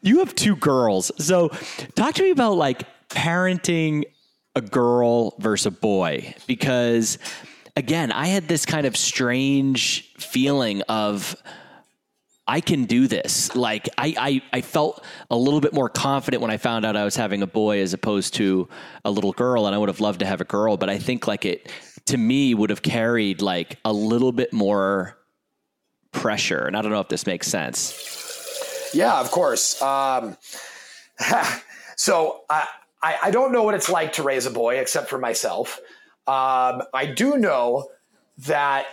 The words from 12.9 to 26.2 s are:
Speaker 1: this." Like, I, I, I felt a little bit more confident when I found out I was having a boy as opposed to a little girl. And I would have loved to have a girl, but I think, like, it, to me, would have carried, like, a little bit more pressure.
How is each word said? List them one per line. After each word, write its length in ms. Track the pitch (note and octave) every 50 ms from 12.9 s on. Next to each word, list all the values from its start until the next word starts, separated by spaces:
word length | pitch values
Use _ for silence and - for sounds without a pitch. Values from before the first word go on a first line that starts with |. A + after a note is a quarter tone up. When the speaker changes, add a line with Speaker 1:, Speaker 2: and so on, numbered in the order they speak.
| A2+ B2 C3
Speaker 1:
this." 480 | B2+ A2+ F#2 - - - - - - -
Like, 340 | B2 B2 A2+ A2 G#2+ - - -
I, 460 | - B2 D3+ D#3+ - A#2+ C#3 C#3 C3 - - -
I, 60 | B2+
I 20 | A#2+
felt 400 | - - D#3+ D3+ - - - - - - - - _
a 60 | A#2+
little 240 | A#2 B2 C#3 C#3+ D3+
bit 120 | C#3 D3 -
more 160 | D3 C3 A#2+
confident 540 | - - - C#3+ C#3 C#3 C3 - B2+ A#2+ A#2+
when 80 | A2+
I 60 | G#2+ G#2+
found 260 | - B2 A#2 A2+ G#2+
out 120 | A2 G#2
I 80 | G#2 G#2
was 120 | G#2 G2+
having 240 | - A#2 G#2 G2 G2+ G2
a 40 |
boy 340 | F#2 - A2 G#2+ G#2+ G#2+ G2+
as 140 | G2 F2+ F2+
opposed 400 | F#2 - - G#2 G2+ F#2 - -
to 340 | - A2 G2 F#2+ F#2 F2+ - - - - - - - _
a 60 | G#2+
little 220 | G#2 G2+ G2+ G2 F#2
girl. 340 | - B2 B2+ B2+ A#2+ G#2+
And 80 | G2+ G2
I 40 | G#2
would 100 | G#2+ G2
have 120 | F#2 -
loved 200 | G#2+ G#2 G2+ F2+
to 60 | G2
have 140 | F#2+ G2 E2+
a 40 | F2+
girl, 320 | - - G2+ G#2 A2 G#2
but 140 | F2+ G2 F#2+
I 80 | G2 G2+
think, 280 | - - B2+ A#2+ -
like, 180 | - G2+ G2 -
it, 240 | G2+ F2+ - _ - - - - - - - _
to 120 | - C#3+ B2+
me, 340 | A2+ A2+ B2+ C#3 C#3+ C3 A#2+
would 160 | G#2+ G#2+ G2+
have 120 | G#2 - -
carried, 580 | - - A#2+ A2+ A#2 A#2+ A#2 G#2+ G2+ F#2+ D#2+
like, 380 | G2 G2 F#2 F2 E2+ - - - _
a 80 | A2 G#2+
little 400 | G#2 G#2+ A2 A#2 A#2+ B2+ B2+ A#2+
bit 200 | A#2 B2+ - -
more 640 | A2+ G#2 G2 G#2 G2+ G2 F#2+ G2+ G2 F#2 G2 - _ _ _ _ _ _ _ _ _ _ _ _ _ _ _ _ _ _ _ -
pressure. 540 | -